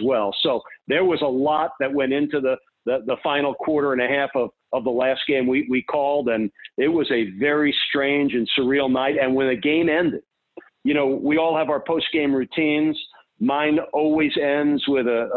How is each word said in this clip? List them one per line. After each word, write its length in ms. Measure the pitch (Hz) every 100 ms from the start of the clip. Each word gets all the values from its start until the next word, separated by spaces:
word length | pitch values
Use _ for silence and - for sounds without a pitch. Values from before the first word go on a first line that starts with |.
well. 320 | 113 123 101 98
So 180 | 160 120 - - -
there 180 | 147 185
was 160 | 160
a 60 | 147
lot 420 | 127 143 151 160 -
that 140 | 135
went 200 | 143 131
into 280 | 139 147 147
the, 160 | 131 131 - _ -
the, 160 | 131 117
the 120 | 123
final 300 | 160 143 143
quarter 400 | 127 - 151 143
and 80 | 127
a 60 | 123
half 240 | 143 139
of, 160 | 135 120 - _
of 120 | 131 120
the 40 |
last 320 | 123 127 131 -
game 180 | 139 127
we, 220 | 131 127
we 140 | 127
called. 460 | - 151 139 147 120
And 200 | 113 107 - - -
it 80 | 139
was 220 | 165 135
a 180 | 123 107 95
very 360 | 143 147 147 135 -
strange 440 | 143 139 143 143
and 160 | 120 113 -
surreal 340 | 127 139 135
night. 260 | 127 135 151
And 140 | 131 131
when 140 | 135
the 60 | 123
game 320 | 143 160 170
ended, 340 | 156 175 - - _ _ - - _ 127
you 80 |
know, 140 | 147 135
we 300 | 139 139 151
all 200 | 165 160
have 120 | 151
our 120 | 147
post-game 520 | - 165 - 165 143
routines. 640 | 135 123 - 156 151 156 151 - - _ _
Mine 380 | 123 143 151 151 -
always 380 | 147 156 156 151 156
ends 400 | 143 143 147 143 -
with 200 | 135 120
a, 220 | 117 113